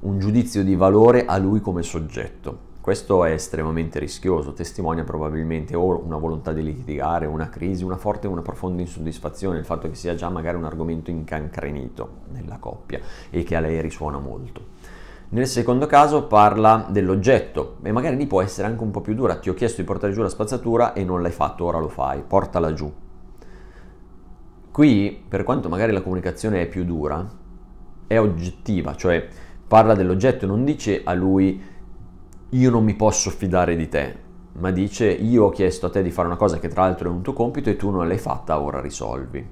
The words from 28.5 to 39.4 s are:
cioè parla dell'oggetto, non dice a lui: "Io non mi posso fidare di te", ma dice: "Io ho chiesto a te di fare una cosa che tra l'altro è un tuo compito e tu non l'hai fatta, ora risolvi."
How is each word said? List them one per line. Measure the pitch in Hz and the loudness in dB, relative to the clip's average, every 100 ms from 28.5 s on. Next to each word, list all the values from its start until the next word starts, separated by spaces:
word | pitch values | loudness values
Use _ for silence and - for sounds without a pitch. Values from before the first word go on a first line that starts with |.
| - - 98 73 69 | -8 -2 -2 -2 -2
cioè | 92 85 - - - - - | 2 2 0 -14 -18 -16 6
parla | 110 110 | 8 8
dell'oggetto, | 104 92 92 123 127 | 6 4 4 4 2
non | 95 104 | 0 0
dice | 135 151 113 98 | 0 0 0 -2
a | - | 0
lui: | 90 95 95 95 95 - - - - - - - - - | 0 2 4 4 2 -10 -16 -16 -16 -18 -18 -18 -18 -4
"Io | 127 127 | 4 6
non | 117 | 6
mi | 110 - | 2 4
posso | 107 - - | 2 2 -2
fidare | - 98 90 87 85 | -2 0 2 4 2
di | 78 | 0
te", | 73 67 - - - - | -2 -2 -8 -18 -20 -18
ma | - 90 | -6 -2
dice: | 92 101 - 110 | 0 0 2 2
"Io | 90 110 120 | 2 4 6
ho | 101 | 6
chiesto | - 92 90 90 | 4 0 0 -2
a | |
te | 101 | 0
di | 90 | 0
fare | 82 85 | 0 -2
una | 87 | 2
cosa | 104 82 | 0 0
che | 85 | -4
tra | 87 | 2
l'altro | 92 90 87 | 2 2 -2
è | |
un | 87 | -4
tuo | 95 | -4
compito | - 117 120 113 | -2 -2 0 -2
e | 98 | 0
tu | 101 | 0
non | 95 85 | 0 0
l'hai | 92 | -2
fatta, | - - - 78 | -2 -6 -2 -2
ora | 71 71 | -2 -6
risolvi." | 69 - 57 64 65 65 | -8 -8 -6 -6 -8 -10